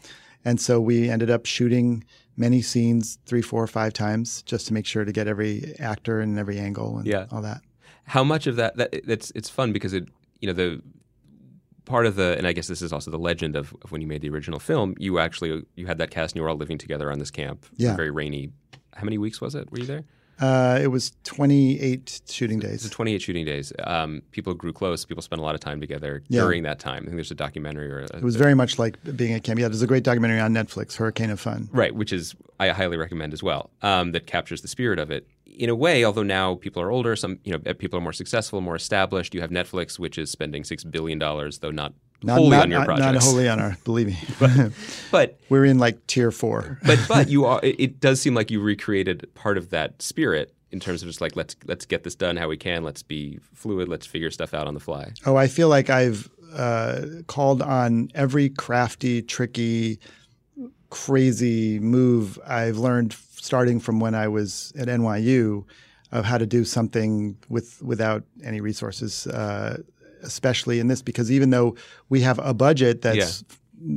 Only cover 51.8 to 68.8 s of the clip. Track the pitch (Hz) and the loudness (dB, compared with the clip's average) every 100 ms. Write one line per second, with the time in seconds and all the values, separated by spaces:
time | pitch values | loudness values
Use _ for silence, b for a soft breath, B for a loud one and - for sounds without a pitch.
51.8 | - 85 87 - 90 85 80 80 92 85 | -4 -6 -6 -4 -4 -2 -4 -6 -6 -6
52.8 | 80 71 - 76 71 - _ _ 110 95 | -6 -10 -12 -10 -10 -14 _ _ -6 -4
53.8 | 87 80 - 85 80 - 82 80 73 73 | -4 -6 -8 -6 -6 -6 -8 -6 -6 -8
54.8 | - 73 71 110 139 135 135 147 165 143 | -8 -10 -10 -6 2 4 4 4 6 6
55.8 | 131 131 127 107 - _ - 156 123 113 | 4 4 4 0 -8 _ -14 -4 -2 -2
56.8 | 117 127 151 170 170 139 139 131 143 131 | -2 -4 -8 -12 -10 0 2 2 2 2
57.8 | 120 117 - 156 135 147 139 139 - 123 | 2 2 0 -2 0 2 2 0 -2 0
58.8 | 120 - 127 120 113 - 120 120 117 117 | 0 -2 -2 -2 -4 -4 -4 -2 0 0
59.8 | 113 107 b b b b _ 285 247 _ | 0 -4 b b b b _ -16 -16 _
60.8 | - - - 135 131 113 120 113 110 107 | -18 -10 2 4 4 4 2 2 0 0
61.8 | 113 123 127 120 101 - - 120 113 110 | 2 4 6 4 0 -8 -6 -2 0 0
62.8 | 127 123 113 - _ - - 131 123 117 | 2 2 0 -4 _ -14 0 2 4 2
63.8 | 117 110 113 110 107 107 101 - - 143 | 0 0 2 0 0 0 -2 -6 -12 -8
64.8 | 123 120 113 104 113 131 110 104 101 b | -2 0 0 2 4 4 2 -2 -8 b
65.8 | b b b 117 104 120 110 120 110 120 | b b b -2 0 0 2 2 2 0
66.8 | 113 117 110 107 104 98 - 117 117 - | 0 0 0 0 -2 -6 -6 -6 -6 -10
67.8 | 127 110 110 107 - - 120 107 104 107 | -6 0 0 0 -6 -14 -8 -6 -4 -6